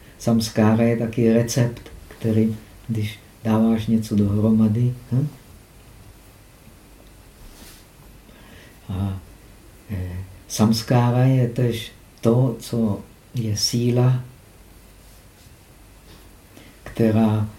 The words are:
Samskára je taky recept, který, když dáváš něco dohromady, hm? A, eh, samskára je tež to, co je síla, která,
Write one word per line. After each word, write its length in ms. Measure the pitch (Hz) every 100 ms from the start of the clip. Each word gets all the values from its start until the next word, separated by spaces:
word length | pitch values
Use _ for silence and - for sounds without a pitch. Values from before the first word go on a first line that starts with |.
| - -
Samskára 680 | - 113 107 - 107 110
je 120 | 117 117
taky 360 | 113 - 113
recept, 500 | 113 117 - 120 - - - -
který, 480 | - 113 110 110 110 - - -
když 300 | 107 107 - - -
dáváš 420 | 110 110 113 113 110
něco 300 | 113 107 104
dohromady, 800 | 101 104 110 110 110 110 123 123 -
hm? 160 | 123 151 - - - - - - - - - - - - - - - - - - - - - - - - - - - - - - - - - - - -
A, 320 | 92 98 95 - - - - - - -
eh, 260 | 95 90 92 95 - -
samskára 760 | - 110 110 - 123 120 123
je 240 | 131 131 120
tež 440 | 131 123 110 - - - -
to, 360 | 117 123 131 -
co 420 | - 117 110 98 - - -
je 220 | 123 113 104
síla, 680 | - 120 120 123 127 127 - - - - - - - - - - - - - - - - - - - - - - - - - -
která, 640 | - - 113 107 110 107 107